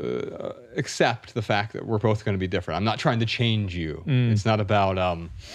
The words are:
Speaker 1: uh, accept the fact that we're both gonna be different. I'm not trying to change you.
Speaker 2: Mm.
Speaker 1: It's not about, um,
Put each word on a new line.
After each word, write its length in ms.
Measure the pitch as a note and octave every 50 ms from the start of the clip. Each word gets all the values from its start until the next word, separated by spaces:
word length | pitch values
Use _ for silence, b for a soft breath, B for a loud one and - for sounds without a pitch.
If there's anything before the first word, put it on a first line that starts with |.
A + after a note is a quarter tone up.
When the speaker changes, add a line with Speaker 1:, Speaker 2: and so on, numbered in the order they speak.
Speaker 1:
uh, 520 | - A#1+ B1 A#1+ - - - - - - - - A#2+ A2+ -
accept 580 | - - - - - E3 B2+ A#2 - - - -
the 80 | B2
fact 320 | G#2+ - G#2+ G2+ G#2+ A2 -
that 120 | - -
we're 120 | A2 A2+ G#2
both 260 | - G#2+ G#2+ G#2+ -
gonna 140 | G#2+ G2 F#2+
be 100 | F#2+ F2+
different. 300 | G2 F2+ - - D#2+ F2
I'm 60 | G#2
not 160 | A2 G#2+ -
trying 200 | - D#3 A#2+ A#2
to 60 | C3
change 500 | A2+ - - A#2+ A2+ A2 G#2+ G#2 F#2 E2+
you. 280 | F2 D#2+ D#2 D2 - -
Speaker 2:
Mm. 260 | E3 C3+ B2 B2 A#2
Speaker 1:
It's 140 | A2 G2 -
not 140 | A2+ A2 G#2+
about, 380 | G#2 G2 G#2+ G2+ G2 F#2+ F#2+ F#2+
um, 320 | F#2 F2+ E2+ E2 E2+ E2+ - B B B B